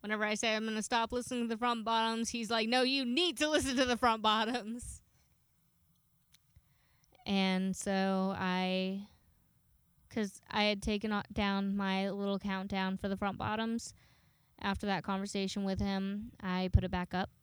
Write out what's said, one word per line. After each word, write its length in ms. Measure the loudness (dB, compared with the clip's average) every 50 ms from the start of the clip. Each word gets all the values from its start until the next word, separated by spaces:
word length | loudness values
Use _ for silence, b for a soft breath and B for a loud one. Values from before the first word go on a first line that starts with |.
Whenever 220 | -2 -2 0 0 2
I 120 | 0 0
say 200 | 0 2 0 0
I'm 100 | 0 0
gonna 160 | -2 -2 -2
stop 300 | -2 0 0 0 0 0
listening 320 | -2 -4 -4 -2 -2 -2 -2
to 40 | -2 -2
the 20 |
front 260 | 0 0 0 0 0 -2
bottoms, 460 | 0 2 2 2 2 0 0 -2 -2
he's 200 | -2 -4 -4 0
like, 200 | 0 0 2 2
"No, 140 | 4 4 4
you 200 | 4 2 2 0
need 340 | 2 2 2 2 2 2 0
to 100 | 0 4
listen 260 | 4 2 2 2 2
to 100 | 2 4
the 120 | 4 2
front 240 | 4 4 2 2 4
bottoms." 800 | 4 2 4 4 2 0 0 -2 -4 -6 -8 -8 -10 -12 -14 -14 -18 _ _ _ _ _ _ _ _ _ _ _ _ _ _ _ _ _ _ _ _ _ _ _ _ _ _ -20 _ _ _ b b b b b b b b b b b _ -14 -4
And 500 | 0 2 2 4 4 2 2 0 0 -2
so 580 | -2 -2 0 0 2 2 2 2 2 2 0 0
I, 640 | -2 -2 0 0 0 0 0 0 0 0 -2 -4 -6 -8 b b b b b b b b b b b _ _ _ _ _ _ _ _ _ _
'cause 320 | -4 -4 -4 -4 -6 -12 _ -4
I 140 | 0 2 4
had 180 | 4 2 2
taken 300 | 0 -2 -2 0 0 0
o-, 100 | -2 -2 -2 -4 -2
down 420 | 0 0 2 2 2 0 0 0
my 340 | 0 0 0 0 0 0 0
little 300 | -2 -2 0 0 0 0
countdown 580 | 0 -2 -2 -2 -2 -2 -2 0 0 0 -2
for 120 | -2 -2 -4
the 80 | -2
front 200 | -2 -2 -4 -2
bottoms. 560 | -2 -4 -2 -2 -2 -2 -2 -2 -4 -4 -8 -16 b b b b b b b b b b b b b
After 240 | -4 -4 -4 -2 -2
that 160 | -2 -2 -2 -2
conversation 600 | -2 -4 -2 -4 -4 -2 -2 -2 -2 -2 -2 -2
with 160 | -2 0 0
him, 520 | 0 0 0 0 -2 -2 -4 -6 -8 -10 -14 -8
I 280 | -4 -2 -2 0 0 4
put 120 | 4 4 4
it 60 | 4
back 220 | -2 -2 -2 -2 -2
up. 160 | -4 -4 -4 -8 _